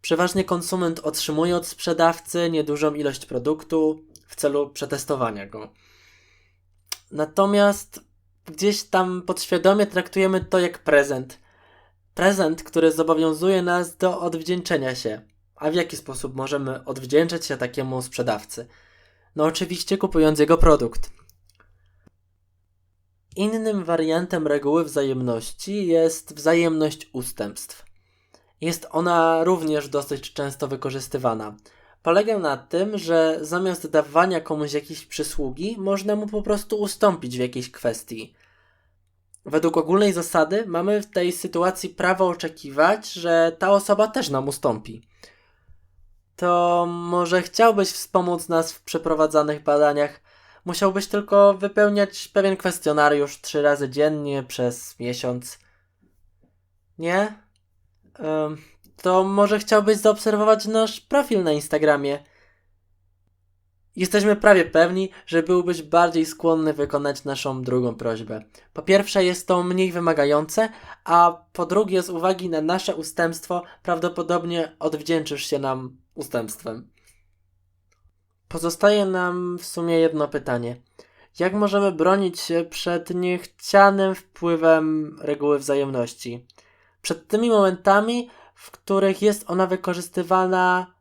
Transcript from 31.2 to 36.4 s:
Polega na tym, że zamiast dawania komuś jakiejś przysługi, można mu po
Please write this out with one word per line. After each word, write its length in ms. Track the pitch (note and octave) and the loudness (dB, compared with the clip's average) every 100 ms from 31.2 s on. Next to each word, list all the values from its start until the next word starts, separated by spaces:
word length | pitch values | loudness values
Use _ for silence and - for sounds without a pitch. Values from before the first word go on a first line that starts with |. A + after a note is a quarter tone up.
| B2+ A2 G#2+ G#2 _ _ _ _ | -2 -2 -8 -14 _ _ _ _
Polega 360 | - F3+ G#3+ G#3+ | 2 2 2 -2
na 180 | D#3+ C3 | -2 -4
tym, 400 | - E3+ G3+ G#3 | -4 -2 -2 -4
że 400 | E3 E3 D#3+ D#3+ | 0 2 2 0
zamiast 460 | D3+ F3 F#3+ F3 D#3 | -4 -2 -2 -4 0
dawania 540 | D#3 C#3+ D#3 F#3+ E3+ | 0 2 2 2 0
komuś 320 | D#3 D3+ D3 | -4 -4 -2
jakiejś 320 | D3 D3 D#3+ - | -4 -6 -18 -14
przysługi, 680 | - D3 - C#3 C3+ F#3+ A3+ | -8 -6 -4 -6 -6 -8 -4
można 380 | F#3+ G3 F#3+ G#3 | -2 -2 -2 -2
mu 120 | G#3+ | -2
po 140 | G#3+ | -6